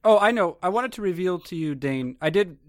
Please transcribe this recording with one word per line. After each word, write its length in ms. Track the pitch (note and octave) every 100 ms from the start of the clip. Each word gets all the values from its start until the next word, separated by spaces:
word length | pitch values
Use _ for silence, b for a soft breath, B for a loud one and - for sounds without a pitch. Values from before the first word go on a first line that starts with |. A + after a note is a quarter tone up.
Oh, 160 | A3 G#3
I 120 | G#3
know. 260 | A#3 F3 -
I 80 | F3+
wanted 240 | A3 B3+
to 80 | A#3+
reveal 380 | G3+ E3+ F#3 F3
to 160 | - E3
you, 200 | D#3 C#3
Dane. 420 | C#3 C3 B2+ -
I 80 | D#3
did. 280 | F#3+ F#3 D3